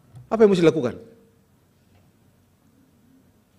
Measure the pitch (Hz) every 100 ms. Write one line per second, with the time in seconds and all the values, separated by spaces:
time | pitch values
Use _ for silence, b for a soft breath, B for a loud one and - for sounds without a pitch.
0 | _ - - 226 208 180 160 - 120 92
1 | - - _ _ _ _ _ _ _ _
2 | _ _ _ _ _ _ _ _ _ _
3 | _ _ _ _ _